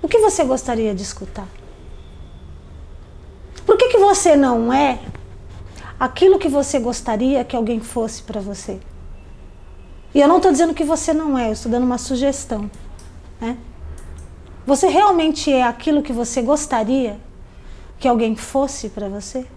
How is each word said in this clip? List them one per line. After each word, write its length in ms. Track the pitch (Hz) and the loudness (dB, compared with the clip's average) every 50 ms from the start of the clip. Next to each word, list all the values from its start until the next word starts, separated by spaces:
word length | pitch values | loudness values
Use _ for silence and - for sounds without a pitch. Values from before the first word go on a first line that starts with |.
O 80 | - 320 | -2 2
que 120 | - 466 | 4 4
você 220 | 427 427 - - | 4 4 4 2
gostaria 520 | 320 254 262 262 - - 240 226 226 214 202 | 0 2 0 -2 -2 -4 -2 -2 0 -2 -2
de 80 | 180 | -4
escutar? 440 | 202 - - - 196 - - - 196 196 - - - - - - - - - - - - - - - - - - - - - - - - - - - - - - - - - - - - - - - - - - - | -6 -10 -10 -12 -14 -12 -12 -12 -14 -14 -16 -18 -20 -20 -20 -20 -18 -18 -18 -18 -18 -18 -18 -18 -18 -18 -18 -18 -18 -18 -18 -18 -20 -20 -18 -18 -18 -18 -18 -18 -20 -20 -20 -20 -20 -20 -20 -20 -20 -18 -18 -8 2
Por 100 | - 415 | 4 6
que 120 | 427 508 494 | 6 6 4
que 100 | 494 440 | 6 6
você 360 | 392 403 392 - - 359 302 | 6 6 6 4 6 6 6
não 360 | 285 277 262 247 233 226 233 | 6 6 4 2 2 2 2
é 280 | 254 269 294 277 247 233 - - - - - - - - - - - - - - - - - - - - | 2 2 2 2 0 -2 -8 -12 -14 -14 -16 -18 -18 -18 -18 -16 -16 -16 -16 -16 -18 -16 -16 -16 -6 -4
aquilo 380 | 254 262 - - 359 381 392 381 | -4 -4 0 4 6 6 6 6
que 100 | - 330 | 4 0
você 300 | 269 285 277 - - 277 | 0 0 0 0 -2 -2
gostaria 680 | 226 240 247 - - - 220 208 247 262 285 269 247 | -2 -2 -4 -4 -4 -2 -2 0 2 2 2 2 0
que 100 | 247 - | -2 -2
alguém 240 | 240 226 214 240 226 | -2 -2 -2 -2 -4
fosse 440 | 220 - - 240 220 220 226 - | -6 -6 -4 -4 -4 -4 -6 -12
pra 180 | - - 214 214 | -14 -10 -8 -8
você? 400 | 190 202 202 196 - - 190 190 - - - - - - - - - - - - - - - - - - - - - - - - - - - | -8 -8 -10 -10 -10 -10 -10 -10 -12 -16 -16 -16 -16 -16 -16 -16 -18 -18 -18 -18 -18 -20 -20 -20 -20 -20 -20 -20 -18 -18 -20 -20 -20 0 4
E 60 | 285 | 6
eu 60 | 285 285 | 6 6
não 120 | 349 370 | 6 6
tô 100 | 370 381 | 6 4
dizendo 220 | 294 269 339 330 | 4 4 2 0
que 120 | 311 - 330 | 2 -2 0
você 280 | 285 330 - - - | 0 0 -2 0 -2
não 260 | 311 311 320 302 277 254 | -2 0 0 0 0 0
é, 100 | 240 220 | 0 -2
eu 40 | |
estou 180 | 214 - - 240 | -4 -4 -4 -2
dando 140 | 226 240 254 | 0 0 0
uma 140 | 254 247 240 | 0 0 -2
sugestão, 720 | - - 269 240 262 277 269 277 - - 240 214 208 202 - - - - - - - - - - - - - - | -4 -4 -2 0 0 0 -2 -2 -6 -6 -6 -6 -6 -8 -12 -14 -16 -16 -16 -18 -18 -20 -20 -20 -20 -20 -14 -8
né? 200 | - 233 254 247 - - - - - - - - - - - - - - - - - - - - - | -8 -8 -8 -8 -12 -18 -16 -16 -14 -14 -14 -14 -14 -16 -16 -16 -16 -18 -20 -20 -20 -20 -20 -12 0
Você 200 | - 277 269 - | 0 2 4 4
realmente 640 | 359 285 339 415 415 381 339 320 320 302 - - 302 | 4 6 6 6 6 4 4 2 2 0 0 0 2
é 100 | 269 254 | 2 4
aquilo 400 | 254 240 233 240 - 320 302 294 | 2 2 0 -2 0 2 2 2
que 100 | 294 294 | 2 0
você 280 | 247 233 240 233 - 269 | -4 -4 -4 -2 -2 -2
gostaria 800 | 233 226 294 294 294 - 262 233 220 208 262 269 254 220 208 214 - - - - - - - - - - - - - - - - | 0 2 0 0 0 -2 -2 -2 0 2 0 0 0 -2 -4 -8 -14 -20 -20 -20 -20 -20 -20 -20 -18 -18 -18 -18 -18 -20 -18 -2
que 100 | - 262 | 0 2
alguém 260 | 240 226 233 226 220 | 2 4 2 0 -2
fosse 540 | 220 - - - 269 277 277 - - - 208 | -4 -6 -4 -2 -2 -2 -2 -4 -8 -10 -10
pra 220 | - 214 208 196 | -8 -8 -8 -8
você? 360 | 196 208 202 - - 262 254 - - | -8 -10 -12 -10 -10 -10 -10 -10 -16